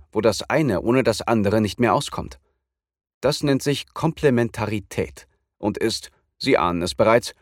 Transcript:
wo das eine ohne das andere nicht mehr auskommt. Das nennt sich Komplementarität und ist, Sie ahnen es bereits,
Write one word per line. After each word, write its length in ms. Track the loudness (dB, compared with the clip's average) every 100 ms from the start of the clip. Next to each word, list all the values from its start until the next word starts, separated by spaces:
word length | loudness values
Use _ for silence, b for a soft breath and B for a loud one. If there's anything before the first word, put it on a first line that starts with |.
| -8
wo 80 | 0
das 220 | 0 0
eine 400 | -2 0 0 0
ohne 200 | 0 2
das 200 | 2 0
andere 380 | 0 0 2 2
nicht 200 | 0 0
mehr 120 | 2
auskommt. 460 | 2 -2 -10 -12 -14 _ _ _ _ _ _ _ -4
Das 220 | -2 0
nennt 220 | 0 0
sich 280 | 0 -4 -6
Komplementarität 1300 | -4 -4 0 2 2 0 -2 -4 -4 -6 -6 -6 -6 -20 _ _ -6
und 180 | -4 -2
ist, 360 | -2 -4 -10 _ _ -8
Sie 180 | 0 2
ahnen 260 | 2 -2
es 120 | -4
bereits, 380 | 0 4 4 2 -16